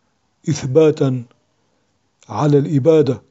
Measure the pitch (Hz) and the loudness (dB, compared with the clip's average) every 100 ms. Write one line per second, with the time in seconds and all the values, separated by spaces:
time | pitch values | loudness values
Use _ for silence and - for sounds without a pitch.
0 | _ _ _ _ - 143 131 131 156 147 | _ _ _ _ -8 -6 -2 2 2 2
1 | 139 127 120 _ _ _ _ _ _ _ | -2 -4 -10 _ _ _ _ _ _ _
2 | _ _ - 107 151 143 156 143 151 160 | _ _ -14 -4 0 0 0 -2 2 2
3 | 135 120 _ | 2 -4 _